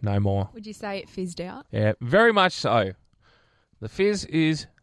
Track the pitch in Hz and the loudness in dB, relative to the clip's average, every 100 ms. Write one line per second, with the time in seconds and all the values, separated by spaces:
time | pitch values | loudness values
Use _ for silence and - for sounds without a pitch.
0 | 107 101 101 98 95 233 214 208 208 196 | -2 0 0 0 -2 -8 -16 -12 -10 -8
1 | - - 185 175 180 254 - 107 107 - | -10 -8 -8 -8 -12 -14 -8 -2 0 -2
2 | 120 175 233 208 185 - 120 117 95 92 | 2 6 6 6 2 0 0 2 0 -4
3 | _ _ _ _ _ _ _ _ 110 - | _ _ _ _ _ _ _ _ -12 0
4 | 196 202 - 160 156 151 - _ | 0 0 -2 0 0 0 -6 _